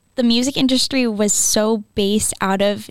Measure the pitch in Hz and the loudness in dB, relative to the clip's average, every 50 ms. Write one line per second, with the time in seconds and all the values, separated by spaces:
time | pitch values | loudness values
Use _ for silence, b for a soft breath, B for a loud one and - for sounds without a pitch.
0 | _ _ _ - 247 233 233 233 254 269 277 - 262 262 262 254 - - - 269 | _ _ _ -2 0 2 2 2 0 0 0 0 2 2 2 2 0 0 0 0
1 | 247 233 214 202 214 208 - - - - - 220 214 214 226 220 208 - _ - | 0 0 0 0 0 0 0 0 0 0 0 0 0 0 0 -2 -4 -8 _ -2
2 | 202 196 208 220 - - - - - 190 190 196 196 202 208 208 214 - | 0 2 0 0 0 -2 -4 -4 -2 -2 0 0 0 0 0 -4 -8 -10